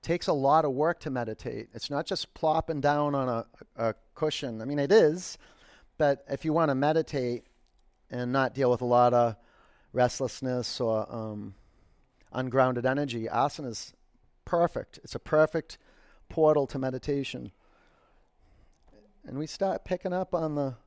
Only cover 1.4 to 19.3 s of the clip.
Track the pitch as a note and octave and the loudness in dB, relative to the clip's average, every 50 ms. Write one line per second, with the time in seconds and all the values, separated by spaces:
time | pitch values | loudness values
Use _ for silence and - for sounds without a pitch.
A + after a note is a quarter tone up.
1.4 | - B2+ A#2+ A2+ A2 - _ A#2 - - C#3+ C#3 C3 - G3 D#3+ - - _ - | -8 -10 -8 -8 -12 -12 _ -14 -10 -6 -4 -4 -4 -4 -6 -6 -6 -12 _ -2
2.4 | - D#3 D#3 D#3+ D#3 - D#3+ D3 C3 C#3+ D3 D3 D3 D3 C#3+ C#3 C3 B2+ A#2+ A2+ | 0 0 2 0 0 -2 -4 0 2 2 2 2 0 0 0 0 0 0 -2 -2
3.4 | A#2 _ _ _ - _ _ - A#2 A2+ A2 _ _ _ _ - - D#3 - - | -4 _ _ _ -20 _ _ -2 -2 -2 -2 _ _ _ _ -4 -4 -4 -2 -4
4.4 | - C3 A2+ A2 A2 B2+ D3 D3 C#3 C#3 F#3 A3 F#3 D3+ D#3 F3+ F#3 - - - | -6 -8 -8 -6 -6 -4 -2 -2 2 6 6 8 8 6 4 0 -8 -12 -14 -16
5.4 | - - - _ _ - - - _ _ _ _ D#3 C#3+ C#3+ C#3 - - C#3+ C3+ | -20 -20 -20 _ _ -20 -20 -20 _ _ _ _ 2 2 2 0 -4 -8 -8 -6
6.4 | - D#3+ D3+ E3 E3 D3+ C#3 C3 C#3 D3 D#3 D#3+ D#3 - - C#3+ B2+ B2 A#2+ A#2+ | -2 -2 0 2 2 2 2 2 2 2 2 2 0 0 -4 -4 -2 -2 -4 -6
7.4 | - _ _ _ _ _ _ _ _ _ _ _ _ _ - B2 B2 B2 B2+ C3+ | -8 _ _ _ _ _ _ _ _ _ _ _ _ _ -8 -6 -4 0 0 0
8.4 | C3+ B2+ - C3 C3+ B2 B2 A#2 B2+ A#2+ A#2+ A#2+ B2 B2 A#2+ A#2+ A#2+ A#2 A2 - | 0 0 0 0 2 2 2 2 2 2 4 6 6 6 6 4 4 2 0 -6
9.4 | _ _ _ _ _ _ _ _ _ _ - B2 B2 B2 - - C#3 A#2+ - - | _ _ _ _ _ _ _ _ _ _ 0 2 2 2 2 -2 -6 -6 -4 -6
10.4 | - B2+ B2+ B2 A#2+ - - - B2+ A2+ A2 A2 G#2+ - - A#2 A2 A2 G#2+ G#2 | -4 -4 -2 -2 -4 -6 -4 -2 -2 0 0 0 -2 -4 -8 -8 -8 -8 -8 -10
11.4 | G#2 G#2+ G2+ _ _ _ _ _ _ _ _ _ _ _ _ _ _ _ - B2 | -12 -12 -16 _ _ _ _ _ _ _ _ _ _ _ _ _ _ _ -8 -6
12.4 | C3 B2+ A#2+ C3+ B2+ B2+ B2+ B2 A#2+ B2+ C3 C#3+ D3 C#3 A#2+ A#2+ A2+ A2+ - A2+ | -6 -2 2 2 2 4 2 0 0 0 0 0 -2 -4 -4 -6 -6 -4 0 0
13.4 | C3 D3 - - D3 B2+ A2 - - - _ _ _ _ _ _ _ _ _ _ | 0 0 -2 -6 -10 -10 -10 -10 -14 -16 _ _ _ _ _ _ _ _ _ _
14.4 | _ - - E3+ E3+ E3+ - - - _ - - - - - A#2+ _ - - D#3 | _ -2 2 2 2 2 0 -4 -10 _ -18 -20 -18 -12 -12 -12 _ 0 4 4
15.4 | D#3 D#3 - D#3+ - _ - - _ _ _ _ _ _ _ _ - _ - - | 4 4 2 -4 -6 _ -18 -20 _ _ _ _ _ _ _ _ -20 _ 0 4
16.4 | D#3 D3+ D3+ D3+ C#3 C3 - C#3+ C3+ C3 C3 C3 - - C#3+ C#3+ C3+ - - B2+ | 4 6 6 4 2 0 -4 -4 -4 -4 -4 -4 -4 -4 -4 -4 -4 -6 -8 -12
17.4 | B2 G#2+ _ _ _ _ _ _ _ _ _ _ _ _ _ _ _ _ _ _ | -12 -14 _ _ _ _ _ _ _ _ _ _ _ _ _ _ _ _ _ _
18.4 | _ _ _ _ _ _ _ _ _ - - - _ _ _ _ _ - | _ _ _ _ _ _ _ _ _ -20 -20 -20 _ _ _ _ _ -12